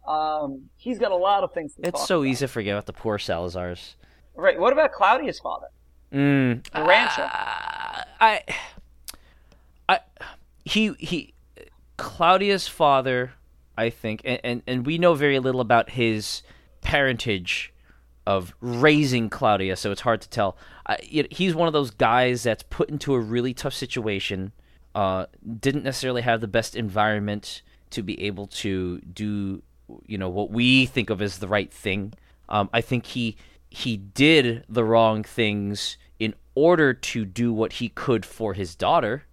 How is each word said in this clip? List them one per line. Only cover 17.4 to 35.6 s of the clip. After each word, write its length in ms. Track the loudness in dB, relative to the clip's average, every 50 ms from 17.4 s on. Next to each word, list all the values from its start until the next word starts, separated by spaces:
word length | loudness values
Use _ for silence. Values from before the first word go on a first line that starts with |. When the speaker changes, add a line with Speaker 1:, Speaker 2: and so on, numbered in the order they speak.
| -2 -4 -4 -6 -6 -10 _ _ _ _ _ -20 _ _ _ _ _ 0
Speaker 2:
of 260 | 0 0 -2 -4 -14 _
raising 680 | -8 -6 -2 4 6 6 6 6 4 2 2 0 0 -2
Claudia, 460 | -4 0 2 2 2 2 2 -2 -4
so 160 | -4 -4 -4
it's 100 | -6 -2
hard 200 | 0 0 0 0
to 80 | -2 -8
tell. 280 | -2 -2 -2 -2 -2 -6 -16 -20 -20 -20 -6
I, 120 | -6 -6 -6 -6 -6 -2
y-, 140 | -2 -2 -2
he's 240 | -2 -2 0 0 2
one 120 | 2 0 2
of 60 | 2
those 180 | 0 0 -2
guys 520 | -2 2 2 4 4 4 4 2 2 0 0
that's 200 | -2 -2 -2 -4
put 260 | -14 -4 -4 -2 -2
into 240 | -2 -8 -2 0 0
a 60 | 0
really 340 | 0 0 -2 -2 -2 -2 -4
tough 200 | -4 -6 -6 -6
situation, 800 | -6 -8 -6 -6 -6 -4 -2 -4 -4 -4 -6 -6 -6 -6 -8 -10 -16 -20 _ _ _ -20 _ _
uh, 320 | -2 0 0 0 -2 -4 -8 _ -18 -14 -12 -12 -4
didn't 240 | -2 -2 -2 -2 -4
necessarily 380 | -4 -6 -4 -4 -4 -4 -2
have 200 | 0 0 0 0
the 60 | 0 0
best 280 | 0 -2 -2 -2 -6
environment 840 | -6 -6 -4 0 0 2 2 2 0 -2 -4 -4 -6 -8 -12 -14 -14 _ _ _ _ _ _
to 100 | -10 -8 -6
be 180 | -6 -6 -6 -6
able 240 | -6 -6 -6 -12 -12
to 520 | -12 -8 -4 -4 -2 -2 -2 -4 -6 -8
do, 640 | -10 -16 -10 -8 -6 -4 -4 -4 -4 -6 -6 -8 -10 _ _ _ _ _ -20 -20 -14
you 120 | -10 -8 -6
know, 120 | -6 -4
what 220 | -4 -4 -4 -2
we 340 | 0 2 4 4 4 4 4
think 240 | 2 0 -4 -2 -2
of 120 | -2 -2
as 180 | -2 -4 -4 -6
the 80 | -6 -2
right 240 | 0 0 -2 -2 -10
thing. 400 | -8 -4 -4 -4 -4 -4 -8 -12 -16 _ _ _ _ _ -4
Um, 200 | 0 0 0 0
I 100 | 0 -2
think 240 | -2 0 -2 -4 -4 -6
he, 280 | -6 -4 -4 -4 -6 -8 -18 -20 _ -20 _ _
he 280 | -14 -8 -4 -4 -4 -4
did 680 | -6 -12 0 4 6 8 8 8 6 4 0 -4 -8 _
the 140 | -2 0 2
wrong 400 | 4 6 6 6 6 4 2 -4
things 720 | -6 -2 0 0 0 2 0